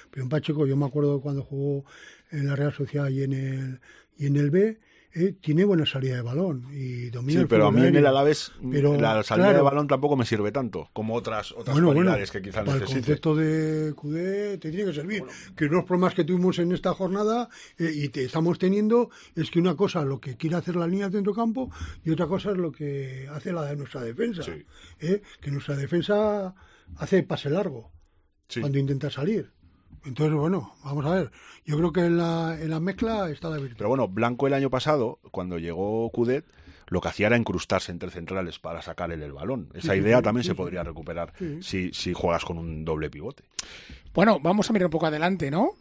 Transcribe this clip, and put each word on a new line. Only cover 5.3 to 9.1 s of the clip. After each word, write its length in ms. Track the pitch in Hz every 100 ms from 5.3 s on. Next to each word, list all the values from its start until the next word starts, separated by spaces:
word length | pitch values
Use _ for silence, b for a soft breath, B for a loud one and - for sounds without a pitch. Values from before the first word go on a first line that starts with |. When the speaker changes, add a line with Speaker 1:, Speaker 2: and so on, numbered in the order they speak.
| -
Speaker 1:
tiene 220 | 151 156
buena 220 | 202 175 139
salida 300 | 135 127 123
de 60 |
balón 440 | 117 143 185 131 127
y 360 | 143 127 120 120
domina 300 | 120 131 170
Speaker 2:
Sí, 40 |
Speaker 1:
el 40 | 165
Speaker 2:
pero 200 | 110 104
a 0 |
Speaker 1:
fútbol 140 | 113
Speaker 2:
mí 40 | 135
en 80 | 143
el 100 | 143
Speaker 1:
aéreo. 40 |
Speaker 2:
Alavés, 420 | 135 147 143 - - 127
Speaker 1:
Pero, 300 | 143 143 147
Speaker 2:
la 240 | 113